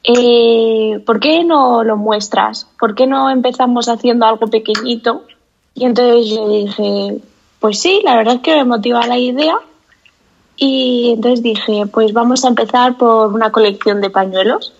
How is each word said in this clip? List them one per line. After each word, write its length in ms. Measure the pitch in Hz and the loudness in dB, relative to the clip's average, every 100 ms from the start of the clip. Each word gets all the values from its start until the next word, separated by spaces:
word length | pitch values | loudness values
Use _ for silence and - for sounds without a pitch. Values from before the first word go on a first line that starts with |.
eh, 1000 | - 247 247 233 233 226 226 220 220 208 - | 2 2 4 4 4 2 2 0 -2 -4 -2
"¿por 140 | 214 | 0
qué 240 | 285 330 | 2 0
no 400 | 339 302 254 240 | 2 2 2 2
lo 140 | 220 214 | 0 -2
muestras? 720 | 214 208 202 202 214 220 - - | -2 -4 -2 -2 -2 -4 -18 -4
¿Por 160 | 226 208 | -4 0
qué 100 | 262 | 0
no 240 | 269 269 | 2 0
empezamos 600 | 262 247 247 247 240 240 | 0 -2 -2 0 0 -2
haciendo 360 | 226 247 240 220 | -2 0 2 2
algo 220 | 220 220 | 0 -2
pequeñito?". 760 | 226 220 214 247 233 233 226 - _ _ _ _ - | -2 -2 -4 -4 -4 -4 -4 -10 _ _ _ _ -4
Y 100 | 247 | -2
entonces 440 | 233 247 240 220 | 2 4 2 2
yo 180 | 220 214 | -4 -2
dije, 720 | 208 202 202 202 202 202 220 - _ _ _ | -2 -2 -4 -4 -4 -6 -10 -14 _ _ _
"Pues 200 | 214 208 | -2 0
sí, 220 | 349 392 403 | 0 2 2
la 100 | 240 | 2
verdad 200 | 220 247 | 2 0
es 60 | |
que 140 | 320 311 | 2 2
me 80 | |
motiva 420 | 254 233 240 240 240 | 2 0 0 -2 0
la 120 | 247 | -2
idea". 420 | 247 247 311 403 - _ _ _ _ _ _ _ _ - | -2 -2 -2 -2 -8 _ _ _ _ _ _ _ _ -4
Y 560 | 277 262 254 247 240 226 | -2 0 -2 0 0 0
entonces 280 | 240 247 | 0 0
dije, 420 | 233 208 - 208 202 | -2 -4 -4 -4 -2
"Pues 260 | 226 220 | 0 0
vamos 320 | 220 233 254 262 | 2 0 0 0
a 20 | |
empezar 500 | 233 226 247 247 254 | 0 0 0 0 2
por 360 | 240 226 220 | 2 2 2
una 180 | 214 220 | 0 0
colección 480 | 220 214 202 214 202 | 2 0 2 -2 0
de 80 | 196 | -2
pañuelos". 640 | 196 190 190 196 359 - | -2 -2 0 0 -2 -6